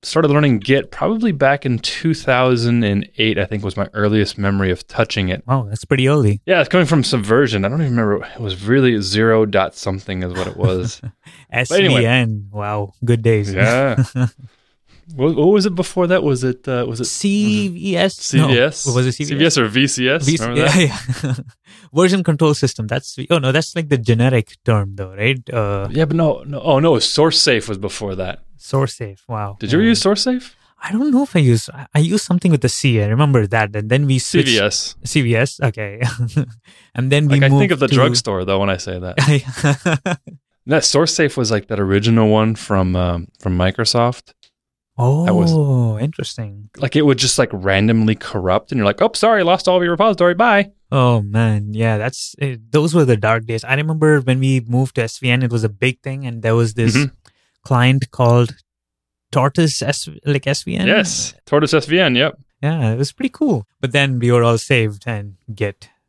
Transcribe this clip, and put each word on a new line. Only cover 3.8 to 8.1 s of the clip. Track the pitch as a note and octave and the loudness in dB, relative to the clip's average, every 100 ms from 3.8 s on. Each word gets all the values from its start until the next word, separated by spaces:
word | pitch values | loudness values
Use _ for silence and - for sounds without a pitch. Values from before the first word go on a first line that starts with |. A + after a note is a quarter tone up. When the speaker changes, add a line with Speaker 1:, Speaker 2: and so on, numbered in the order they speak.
| G2+ | -8
Speaker 1:
earliest | G#2+ G#2 G#2+ G2+ - | -2 0 2 0 -2
memory | G2+ G2 F#2+ | -2 0 0
of | F2+ - | -2 -6
touching | - A2+ - F#2+ | -4 -2 -2 -4
it. | F#2 - | -4 -4
Speaker 2:
Wow, | C3+ G#2+ | -4 -4
that's | G#2+ | -10
pretty | - C3+ C3 | -4 0 2
early. | D3 A2 G#2 - | 2 2 0 0
Speaker 1:
Yeah, | F#3+ | 0
it's | - | 2
coming | F3+ D#3 | 2 2
from | D#3+ | 2
Subversion. | B2 C3 G2+ A2+ C#3 G#2+ | 0 -2 2 2 2 0
I | G2 | -2
don't | C#3+ | -2
even | D3+ A#2+ | -2 0
remember. | A2 | 0